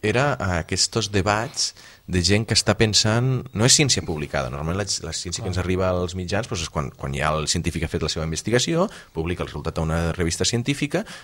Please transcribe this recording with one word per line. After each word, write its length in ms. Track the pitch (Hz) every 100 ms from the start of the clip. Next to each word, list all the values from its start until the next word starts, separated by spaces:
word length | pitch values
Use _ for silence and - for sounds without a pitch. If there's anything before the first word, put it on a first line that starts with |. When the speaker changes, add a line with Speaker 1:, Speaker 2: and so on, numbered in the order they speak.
| 107
Speaker 1:
era 300 | 110 143 131
a 220 | 95 87
aquests 480 | 78 95 - 113 104
debats 600 | 101 90 104 123 - - - - - -
de 140 | 90
gent 220 | 87 104 113
que 80 | 110
està 220 | - 101
pensant... 640 | 110 101 107 113 127 127 120
No 140 | - 120
és 60 | -
ciència 240 | 143 - -
publicada, 420 | 78 73 73 64
normalment 300 | 69 78 92
la, 60 | 101 -
la 80 | 80
ciència 320 | 85 92 85
que 60 | 95
ens 80 | 90
Speaker 2:
Ah. 60 | 90
Speaker 1:
arriba 240 | 92 92
als 240 | 90 90 92
mitjans, 320 | 90 101 117
doncs, 140 | 101
és 60 | 80
quan, 160 | 82 69 -
quan 160 | 69
ja 220 | 67 76 78
el 140 | 76
científic 320 | 87 82 80
ha 60 | 78
fet 140 | 85 78
la 20 |
seva 160 | -
investigació, 600 | 80 80 - 120 127 165 196 - -
publica 320 | - 80 90
el 60 | -
resultat 280 | 78 78 80
a 40 |
una 140 | 80 82 85
revista 320 | 80 82 - 95
científica 580 | 117 120 143 143 170 220 -